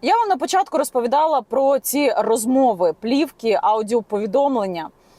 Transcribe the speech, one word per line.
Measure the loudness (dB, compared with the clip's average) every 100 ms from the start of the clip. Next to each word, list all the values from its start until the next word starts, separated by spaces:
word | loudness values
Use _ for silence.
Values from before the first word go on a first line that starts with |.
Я | 0 0
вам | 2
на | -2
початку | 0 -2 0 -2
розповідала | -2 -2 0 2 2 0
про | -2 0 2 0
ці | 0 0 0 0
розмови, | 0 0 2 2 2 2 0
плівки, | 0 -2 -2 -2 -4 -2 0
аудіоповідомлення, | 2 0 0 -2 -2 -6 -2 0 0 0 -2 -6 -10 _ _